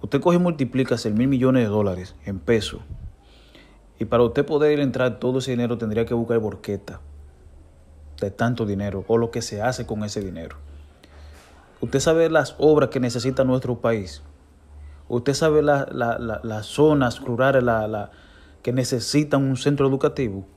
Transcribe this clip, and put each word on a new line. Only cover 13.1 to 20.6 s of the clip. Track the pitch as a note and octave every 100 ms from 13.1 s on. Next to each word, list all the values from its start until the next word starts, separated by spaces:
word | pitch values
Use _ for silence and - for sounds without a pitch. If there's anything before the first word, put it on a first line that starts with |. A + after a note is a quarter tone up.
| A#2+ A#2+ C3
nuestro | C3 B2+ B2+ A#2
país. | A#2+ A2+ F#2 - - - _ _ _ - - - -
Usted | A#2+ C3
sabe | C#3 D#3+ D3+
la, | D3 C#3 -
la, | - A#2 A2+
la, | A#2 G#2+
las | A2+ A2 G#2
zonas | - D3+ D3 B2 A#2+
rurales, | - A#2 C3 C3+
la, | B2 A2+ G#2+
la, | G#2+ G2+ - - - - -
que | -
necesitan | B2 B2+ B2+ - D3 D3 C#3
un | C3+ C3
centro | D3 C#3+ C#3
educativo. | C3+ D3+ D3 B2 F#2+ F#2 _